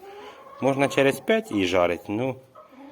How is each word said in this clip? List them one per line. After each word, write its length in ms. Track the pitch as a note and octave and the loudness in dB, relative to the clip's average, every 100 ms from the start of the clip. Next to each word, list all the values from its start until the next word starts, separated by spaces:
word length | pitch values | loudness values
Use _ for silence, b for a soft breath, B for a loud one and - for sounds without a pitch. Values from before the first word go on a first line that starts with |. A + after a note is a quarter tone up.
| - B B B - - | -20 B B B -20 -2
Можна 280 | B2+ C3+ C#3 | 0 2 0
через 320 | C#3 C#3 C3 | 4 2 2
п'ять 320 | - A3 A3 | 0 -2 0
і 140 | G#2+ F#2 | -2 2
жарить. 420 | F#2 F2 F2 - | 2 2 0 -4
Ну, 280 | G#2 C3 C3 - - - - C#4+ | -4 -4 -6 -14 -20 -20 -20 -20